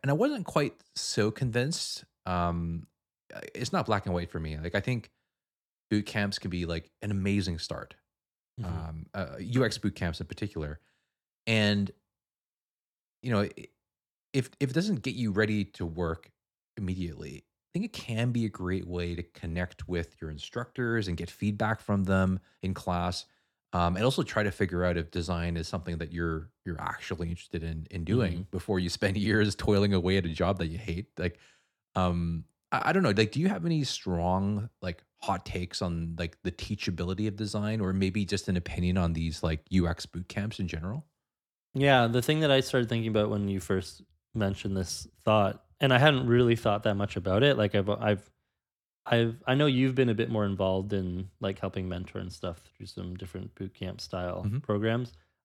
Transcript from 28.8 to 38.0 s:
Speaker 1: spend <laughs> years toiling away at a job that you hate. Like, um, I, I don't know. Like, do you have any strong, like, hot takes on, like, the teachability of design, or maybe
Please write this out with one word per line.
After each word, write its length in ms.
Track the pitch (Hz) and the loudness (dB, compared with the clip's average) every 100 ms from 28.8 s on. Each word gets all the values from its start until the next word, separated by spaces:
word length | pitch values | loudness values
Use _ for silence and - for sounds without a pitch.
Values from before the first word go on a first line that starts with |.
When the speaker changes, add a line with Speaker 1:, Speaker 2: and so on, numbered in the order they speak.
| 87 | 0
Speaker 1:
spend 280 | - 98 104 | 0 0 2
<laughs> 100 | 107 | 4
years 240 | 107 104 - | 4 4 2
toiling 380 | - 101 101 | 4 4 6
away 240 | 95 87 95 | 4 4 2
at 80 | 85 | 2
a 40 | |
job 280 | 78 90 98 | 0 0 2
that 80 | 82 | -2
you 100 | 82 | -4
hate. 280 | - 85 - - | -4 -6 -6 -4
Like, 200 | 90 - _ _ _ _ _ - | -4 -4 _ _ _ _ _ 0
um, 500 | 92 87 85 82 - _ - | 2 2 0 -2 -6 _ -4
I, 180 | - - | 0 2
I 40 | |
don't 100 | 185 | 4
know. 100 | 160 101 | 4 4
Like, 160 | 110 | 2
do 80 | 139 | 2
you 100 | 180 | 0
have 160 | 101 170 | 0 0
any 180 | 160 | 0
strong, 840 | 131 - - 90 87 92 98 104 110 - | 0 -4 -2 0 2 2 0 -2 -4 -8
like, 220 | 92 87 _ - | -8 -8 _ -10
hot 240 | - 95 - | -4 -4 -4
takes 360 | 87 90 - | -6 -6 -4
on, 320 | 92 82 82 82 | -2 -2 -4 -4
like, 200 | 87 - | -6 -6
the 80 | 92 | -8
teachability 760 | - - 104 - 87 90 95 107 | -6 -6 -4 -4 -2 -4 -2 -4
of 80 | 101 | -4
design, 460 | 104 107 107 110 | -6 -4 -2 -2
or 120 | 95 | 0
maybe 320 | 95 | 2